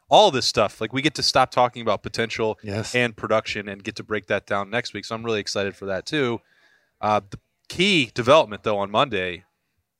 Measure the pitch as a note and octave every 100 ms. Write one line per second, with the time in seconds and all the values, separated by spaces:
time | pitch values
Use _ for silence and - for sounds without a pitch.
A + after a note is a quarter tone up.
0 | _ D3+ G#3 C3 - - G2+ - A2 C3
1 | D3 - - C#3 B2+ - B2 B2 A2+ G2
2 | A2+ - A#2 - A2 G#2 G#2+ G#2 G#2 B2
3 | A#2+ A2 G#2 A2 - A2 G#2 G2+ A2 G#2
4 | G2+ G#2+ - G2+ - G2+ G2 A2+ - G#2
5 | - A2+ A#2 G#2+ G2 G#2+ G2 - G2 F#2
6 | - D#3 B2 A#2 - _ _ _ _ _
7 | G#2+ G#2+ - - _ _ _ - G3 F3+
8 | B2+ - A#2 D#3+ A2 G2+ A2+ G2+ G2 A2
9 | C#3 G2+ F#2 E2+ - _ _ _ _ _